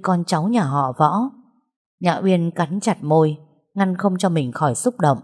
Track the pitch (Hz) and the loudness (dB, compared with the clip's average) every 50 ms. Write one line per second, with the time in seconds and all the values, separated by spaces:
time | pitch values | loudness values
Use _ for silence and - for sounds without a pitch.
0 | - 190 185 175 170 - 190 156 160 208 240 240 175 135 135 143 139 131 123 - | 0 0 -2 -2 -2 -2 -2 -2 0 0 0 0 0 0 0 -2 -2 -2 0 0
1 | 156 147 165 208 247 277 - - _ _ _ _ _ _ _ _ _ _ _ _ | 0 2 2 0 -2 -4 -6 -12 _ _ _ _ _ _ _ _ _ _ _ _
2 | 180 175 160 - 185 190 185 175 165 170 165 - 170 143 175 202 - 226 180 - | -2 -2 -2 0 2 2 2 2 0 -2 -2 -2 -4 -4 -4 -4 -2 -2 -2 -2
3 | 143 147 156 160 160 156 151 147 - _ _ _ _ _ _ 196 196 190 180 180 | -2 2 2 4 4 2 0 -4 -10 _ _ _ _ _ _ -2 0 0 0 0
4 | 190 202 185 180 202 190 165 156 139 123 117 - 156 143 120 - - 254 247 - | 0 -2 0 0 0 0 0 0 -2 -2 -2 -2 0 0 0 0 -2 -4 -2 2
5 | 170 147 135 113 | 2 2 2 0